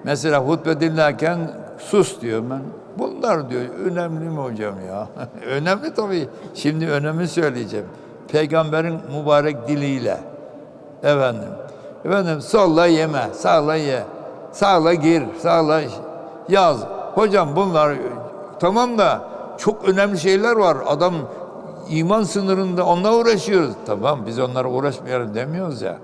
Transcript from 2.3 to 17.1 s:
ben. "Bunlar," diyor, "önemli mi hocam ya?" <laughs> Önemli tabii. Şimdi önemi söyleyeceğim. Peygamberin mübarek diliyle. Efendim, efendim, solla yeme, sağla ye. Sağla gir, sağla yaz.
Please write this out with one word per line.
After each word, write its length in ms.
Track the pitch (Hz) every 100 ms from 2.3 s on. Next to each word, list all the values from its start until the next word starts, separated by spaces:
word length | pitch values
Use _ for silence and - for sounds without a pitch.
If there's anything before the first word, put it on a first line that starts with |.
| 110 117
ben. 120 | 135 135 - - -
"Bunlar," 520 | - - 247 175 131
diyor, 120 | 123 127 - 185
"önemli 440 | 175 170 160 165
mi 100 | 156
hocam 360 | 131 110 104 95 92
ya?" 200 | 98 107 - 131
<laughs> 200 | - 120
Önemli 440 | 139 160 202 311
tabii. 360 | - 208 180 135 - - -
Şimdi 320 | 143 156 160
önemi 400 | 143 151 160 175
söyleyeceğim. 580 | 170 156 123 107 104 92 - - - -
Peygamberin 720 | 151 156 160 156 160 165 165 - 143
mübarek 500 | 147 147 147 147 -
diliyle. 500 | 147 143 135 117 92 - - - - - - - -
Efendim, 460 | - 143 131 113 - - - - - - 160
efendim, 360 | 196 175 156
solla 440 | 127 208 190 160 175
yeme, 420 | 165 160 147 113
sağla 420 | - 180 170 147 160
ye. 280 | 147 127 104 - - - -
Sağla 420 | - 202 185 160
gir, 300 | 175 151 165 120 -
sağla 420 | 165 170 156 160 139 - - - - - -
yaz. 340 | 196 175 127 - - -